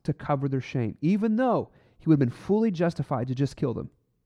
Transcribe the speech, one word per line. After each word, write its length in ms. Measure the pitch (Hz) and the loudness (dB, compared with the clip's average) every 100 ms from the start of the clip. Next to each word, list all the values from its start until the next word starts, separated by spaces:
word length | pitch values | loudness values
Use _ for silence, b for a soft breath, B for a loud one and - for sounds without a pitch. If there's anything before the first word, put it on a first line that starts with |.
to 100 | - | -6
cover 360 | 139 - 147 139 | -6 -2 -2 0
their 120 | 135 | -4
shame, 360 | - 135 110 - | -4 -4 -4 -2
even 360 | 156 202 226 214 | 0 2 2 0
though 340 | 254 180 101 b b b | 2 0 -4 b b b
he 100 | 156 | 2
would 60 | |
have 140 | 151 123 | 4 4
been 20 | |
fully 420 | - - 208 226 | -2 0 2 2
justified 560 | 170 170 - 139 131 127 | 2 -2 -2 -4 -2 -4
to 60 | |
just 220 | 127 139 - | -2 -2 -2
kill 180 | 135 | -4
them. 160 | 113 - _ _ _ | -4 -8 _ _ _